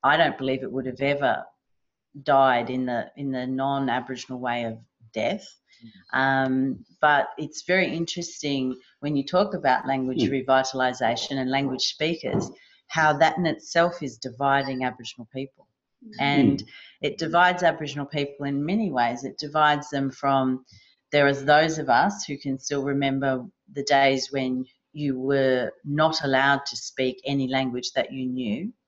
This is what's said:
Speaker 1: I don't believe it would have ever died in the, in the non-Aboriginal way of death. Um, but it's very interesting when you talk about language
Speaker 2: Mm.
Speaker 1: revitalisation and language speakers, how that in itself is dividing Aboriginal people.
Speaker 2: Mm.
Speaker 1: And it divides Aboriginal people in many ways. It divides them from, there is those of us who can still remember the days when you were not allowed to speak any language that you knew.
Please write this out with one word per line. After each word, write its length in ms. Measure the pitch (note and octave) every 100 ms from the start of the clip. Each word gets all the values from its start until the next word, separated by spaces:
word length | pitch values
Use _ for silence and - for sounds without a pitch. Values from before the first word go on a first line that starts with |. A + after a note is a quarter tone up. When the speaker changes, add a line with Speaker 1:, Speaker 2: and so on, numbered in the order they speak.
Speaker 1:
I 140 | C3+ D#3
don't 200 | D#3 -
believe 260 | C3+ C3
it 80 | C3
would 140 | B2+ B2+
have 140 | A#2+
ever 440 | C#3 C#3+ C3+ A2 - _ _ _ _ _ _ C#3+
died 440 | C#3 C#3 C3+ B2 A#2
in 180 | B2+ B2+
the, 240 | A#2+ - -
in 140 | C#3
the 160 | C3 B2+
non-Aboriginal 920 | C3 C3+ C#3 C3+ A#2+ B2 B2 - B2+
way 260 | B2+ A#2+
of 140 | A#2 A2 - _ A2+
death. 320 | A2+ A2 G#3 - _ _ _ A#2 G2 _
Um, 720 | C3 C3+ C3+ C3 C3 C3+ B2+ - _
but 280 | D3+ C#3+ - -
it's 240 | D3+ -
very 320 | - F#3 F3+
interesting 840 | E3 E3+ - E3+ - D3 C#3 C3 B2+ _ _
when 160 | D3 D3
you 80 |
talk 300 | C3+ F3+ G3+
about 320 | - C3+ B2+ C3
language 360 | C3+ B2+ B2+
Speaker 2:
Mm. 220 | A#2+ C3+ C3
Speaker 1:
revitalisation 920 | C3 C3 C3+ B2+ A#2+ A#2 A#2 - C#3
and 120 | B2+
language 320 | C3+ C#3 B2+
speakers, 680 | - - D#3 D#3 - - - - _ _ _
how 240 | E3 D#3
that 240 | D3 D#3 E3
in 80 | E3+
itself 560 | C3+ - E3+ E3 -
is 160 | C#3+ A#2
dividing 680 | B2+ B2 C#3 C#3 C3+ C3
Aboriginal 440 | B2+ B2 A2+ - A#2
people. 340 | C3 C3+ _ _ _ _ _
Speaker 2:
Mm. 60 | A3+ A#2+
Speaker 1:
And 440 | C#3 C#3+ A#2 - - - - _
it 180 | D3 -
divides 440 | D#3+ E3+ F3+ F3+
Aboriginal 440 | F3 D#3+ D3+ C3+ C#3
people 400 | D3+ C#3+ - C#3+
in 180 | C#3
many 260 | D3 G3+ G#3+
ways. 340 | C3 A#2+ B2
It 140 | C3+ -
divides 520 | D3+ D#3 D3+ D3 -
them 200 | C#3+ C#3
from, 540 | - C#3+ C3+ C3 B2+ - - _ _ _
there 160 | D3 C#3+
is 160 | C3+
those 340 | C3+ D3+ D#3+ D#3
of 100 | C3+
us 360 | A#2+ F3 G3+
who 120 | - C#3+
can 220 | C#3+ C3+
still 240 | - C#3+
remember 640 | C#3 C#3 C#3 C3+ C#3 C3 A#2 _ _
the 120 | C#3+
days 460 | C#3 C#3 C#3 C3+ C3
when 340 | C#3 C3 B2+ B2+ _ _
you 240 | D#3 D3 B2+
were 540 | C3 C#3 C3 B2+ A#2+ -
not 380 | - C#3+ D#3 D#3
allowed 380 | C#3+ C3 C#3 C#3 -
to 100 | -
speak 440 | - - C3 B2+
any 240 | C#3 C#3 C3
language 440 | C3 C3 B2 B2
that 200 | - A#2+
you 140 | C3+ B2+
knew. 440 | B2+ A#2+ A2 G3 -